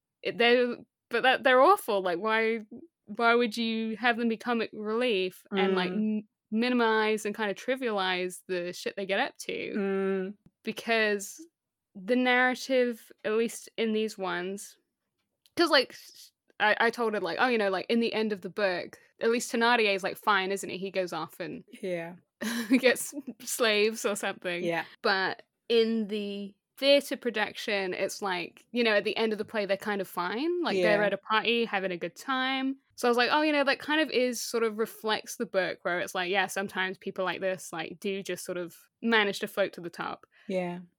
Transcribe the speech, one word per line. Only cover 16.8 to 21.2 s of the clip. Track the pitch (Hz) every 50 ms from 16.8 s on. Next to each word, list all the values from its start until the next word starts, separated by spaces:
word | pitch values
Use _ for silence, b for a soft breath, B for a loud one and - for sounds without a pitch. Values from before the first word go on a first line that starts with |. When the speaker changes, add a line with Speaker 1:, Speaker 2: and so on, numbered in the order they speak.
| - 233
Speaker 1:
told | 226 - 240 220 214
her, | 208
like, | 185 170 170 -
"Oh, | 233 262
you | 247 226
know, | 208 196
like, | 190 180 - -
in | 233 233
the | 233 - -
end | 208 220 220 214
of | 190
the | - 190
book, | 165 - 208 190 180 170 - - - - b b b b
at | - 226
least | 233 247 226 -
Thénardier | - 233 233 233 240 240 220 202 196
is, | 190 180
like, | 185 - -
fine, | - 220 208 190 185 185
isn't | 196 196 - 175
he? | - 180
He | 185 196
goes | 180 190 185 175 175
off | 160